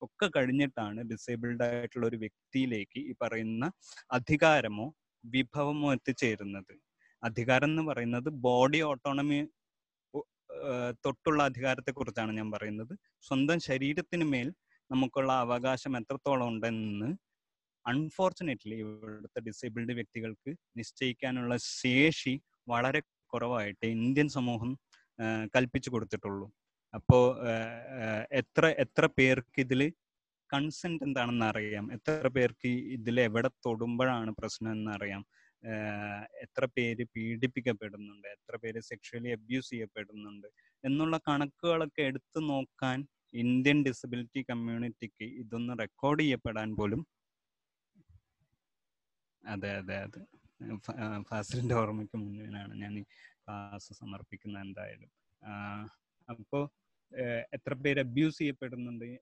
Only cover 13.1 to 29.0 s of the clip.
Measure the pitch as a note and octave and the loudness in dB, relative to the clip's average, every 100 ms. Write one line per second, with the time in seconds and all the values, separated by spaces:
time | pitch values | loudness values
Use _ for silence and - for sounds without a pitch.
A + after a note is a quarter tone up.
13.1 | _ - C3+ C#3+ E3+ - C3 C#3 D3+ - | _ -2 2 4 2 2 0 0 -2 -2
14.1 | F3 D#3 C3 B2+ F3+ _ _ - C3 B2+ | 0 2 0 -2 -6 _ _ -2 2 2
15.1 | - C3+ C3 A#2+ B2 C3 B2+ C#3+ B2+ A2 | 2 2 4 4 2 2 0 -2 -4 -4
16.1 | C#3 - C3+ A#2+ A2+ A2+ A2+ G#2+ G2+ A2 | -4 0 2 2 0 -2 -2 -2 -2 -2
17.1 | F#3+ _ _ _ _ _ _ - B2+ D#3 | -4 _ _ _ _ _ _ -2 0 0
18.1 | - F#3 F3+ E3+ A#2 G#2 A2 G#2+ G#2+ A2 | 0 0 0 -4 -4 -4 -6 -6 -8 -12
19.1 | G#2+ G#2+ - A2+ G#2+ B2 A2 A#2 A#2+ A2 | -12 -12 -8 -8 -8 -8 -4 -4 -4 -6
20.1 | A#2 A2+ G#2+ - E3 _ A#2 A2+ - C3 | -6 -8 -8 -10 -12 _ -12 -10 -2 -2
21.1 | A#2+ C3 B2+ A#2+ A#2+ - - C3 B2 D3+ | -2 -2 -2 0 -2 -4 -2 2 6 6
22.1 | D3+ - C3 - _ - A#2+ B2+ D3+ - | 4 -2 -4 -6 _ -4 0 2 0 -2
23.1 | _ _ A#2+ A#2 B2 G#2 G2 A2+ A2+ A#2+ | _ _ -4 -2 0 -2 -2 -2 0 2
24.1 | C3+ D3 C#3+ B2 A#2 A#2 C#3 _ _ _ | 4 2 2 0 0 -2 -6 _ _ _
25.1 | - A2+ A2 A2 B2+ B2+ C#3 B2+ B2 G#2+ | -6 -2 -2 2 2 2 4 6 6 6
26.1 | G#2 G#2 G2 G2 - _ _ _ A2 - | -4 -4 -6 -6 -14 _ _ _ 4 10
27.1 | B2+ B2 B2+ A#2+ A2+ A2+ A#2 A#2+ C3 A2 | 12 10 6 0 0 -2 -8 -12 -6 -2
28.1 | G#2+ A2+ C3+ A#2+ - D#3+ D3 C3 - | -2 0 -2 0 4 4 4 0 4